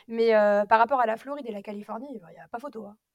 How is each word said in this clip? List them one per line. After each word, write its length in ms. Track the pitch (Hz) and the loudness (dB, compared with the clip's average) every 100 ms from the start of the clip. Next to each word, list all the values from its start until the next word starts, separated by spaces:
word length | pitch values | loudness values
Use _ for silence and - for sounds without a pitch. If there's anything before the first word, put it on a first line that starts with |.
| - | -8
mais, 260 | 226 226 | 0 4
heu, 320 | 220 208 202 208 | 4 4 4 4
par 100 | 220 | 4
rapport 220 | 226 269 | 4 2
à 60 | 226 | 0
la 100 | 226 | -2
Floride 300 | 262 285 240 | -8 -12 -10
et 60 | |
la 100 | 202 | -12
Californie, 560 | 202 208 208 220 277 233 | -10 -12 -10 -12 -12 -16
bah, 80 | 165 | -18
il 40 | 170 | -20
y 20 | |
a 100 | - | -14
pas 100 | 233 | -12
photo, 280 | 285 226 202 | -12 -14 -16
hein. 100 | 214 _ | -18 _